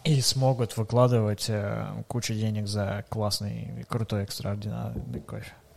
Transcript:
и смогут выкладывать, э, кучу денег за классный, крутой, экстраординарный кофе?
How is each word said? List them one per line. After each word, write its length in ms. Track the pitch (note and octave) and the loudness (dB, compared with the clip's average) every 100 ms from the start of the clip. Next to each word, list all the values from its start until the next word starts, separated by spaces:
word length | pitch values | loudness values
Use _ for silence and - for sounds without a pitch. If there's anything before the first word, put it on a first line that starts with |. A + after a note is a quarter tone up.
и 160 | D#3+ C#3 | 2 4
смогут 560 | - C3 C3 B2 A2+ - | 4 4 4 4 0 -2
выкладывать, 680 | G#2+ A#2+ B2 A#2+ G#2+ G#2 - | 2 6 6 6 4 0 0
э, 540 | G#2+ G2+ A2 G#2 G#2+ - | 0 0 -4 -4 -8 -6
кучу 260 | A#2+ - | -4 -2
денег 320 | A2 A2 G#2+ G2+ | 0 0 0 -2
за 360 | G#2 G2 G2+ - | 0 0 -2 -4
классный, 760 | A2 G#2 - G#2 A2+ - A#2 A#2 | -2 -2 -2 -4 -6 -8 -10 -4
крутой, 340 | A2+ G#2+ G#2 | -4 -2 -2
экстраординарный 1000 | G2 - G2+ G#2 G#2+ A2+ A2 A2+ A#2+ A#2 | -2 -4 -4 -4 -4 -6 -6 -6 -8 -8
кофе? 320 | - G#2+ - - _ | -8 -12 -12 -18 _